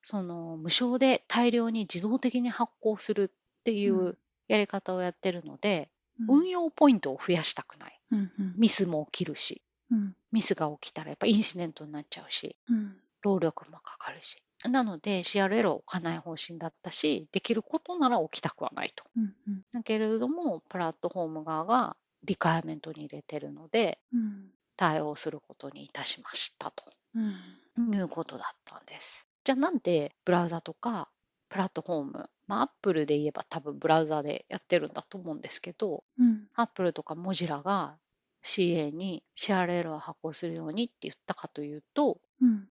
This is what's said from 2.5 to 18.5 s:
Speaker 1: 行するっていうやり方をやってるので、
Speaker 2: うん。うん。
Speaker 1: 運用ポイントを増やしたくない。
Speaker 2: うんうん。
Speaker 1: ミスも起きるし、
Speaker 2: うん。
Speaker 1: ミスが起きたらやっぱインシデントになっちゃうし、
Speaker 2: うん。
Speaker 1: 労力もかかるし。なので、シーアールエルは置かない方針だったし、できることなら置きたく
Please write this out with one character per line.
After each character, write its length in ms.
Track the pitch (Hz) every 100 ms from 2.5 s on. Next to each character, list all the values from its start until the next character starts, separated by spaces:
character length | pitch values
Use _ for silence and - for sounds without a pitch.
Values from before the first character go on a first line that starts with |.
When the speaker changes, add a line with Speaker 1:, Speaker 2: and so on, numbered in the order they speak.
| - 233 _
Speaker 1:
行 180 | 220 208
す 160 | -
る 180 | 202 196
っ 320 | _ _ _
て 80 | -
い 180 | 214 202
う 260 | 185 180 - _ _ _
や 100 | 214
り 80 | 202
方 300 | 196 - 185
を 60 |
や 80 | 180
っ 40 |
て 180 | - 196
る 120 | 175
の 140 | 151 139
で、 320 | 208 180 143 _ _ -
Speaker 2:
う 60 | 226
ん。 40 |
う 80 | 277
ん。 40 |
Speaker 1:
運 80 | 359
用 200 | 359 330
ポ 200 | - 294
イ 40 |
ン 60 | 226
ト 120 | 139
を 80 | 131
増 140 | -
や 100 | 175
し 100 | 151
た 100 | -
く 140 | - -
な 120 | -
い。 100 | - _
Speaker 2:
う 40 | 214
ん 160 | 190 -
う 40 |
ん。 100 | 190 180
Speaker 1:
ミ 120 | 220
ス 180 | - 180
も 200 | 156 151
起 140 | - 165
き 0 |
る 100 | 147
し、 260 | - - _ _ _
Speaker 2:
う 40 | 226
ん。 200 | 202 185 _
Speaker 1:
ミ 100 | 220
ス 140 | - 196
が 140 | 156
起 180 | 147 -
き 20 |
た 120 | -
ら 60 | 156
や 60 | 147
っ 20 |
ぱ 100 | 202
イ 80 | 214
ン 80 |
シ 140 | 220 180
デ 80 | 170
ン 80 |
ト 120 | 156 151
に 60 |
な 100 | 151
っ 40 | 151
ち 100 | -
ゃ 60 | -
う 40 |
し、 240 | - - - -
Speaker 2:
う 40 |
ん。 220 | 226 208 190 _ _
Speaker 1:
労 180 | 208 196
力 300 | 165 - -
も 80 | 165
か 180 | - -
か 140 | -
る 120 | -
し。 180 | - - _ _ 233
な 160 | 262
の 140 | 226 170
で、 260 | 208 190
シ 160 | 175 202
ー 40 |
ア 20 | 190
ー 40 |
ル 80 | 214
エ 60 |
ル 60 | 208
は 60 | 143
置 100 | -
か 140 | 185
な 140 | 165
い 40 | 165
方 180 | 175 156
針 240 | - 170
だ 80 | 165
っ 60 | _
た 100 | 180
し、 360 | - 302 190 160
で 80 | 196
き 140 | -
る 100 | 226
こ 160 | - 320
と 180 | - 359
な 120 | 269
ら 100 | 240
置 200 | 160 -
き 20 |
た 80 |
く 140 | -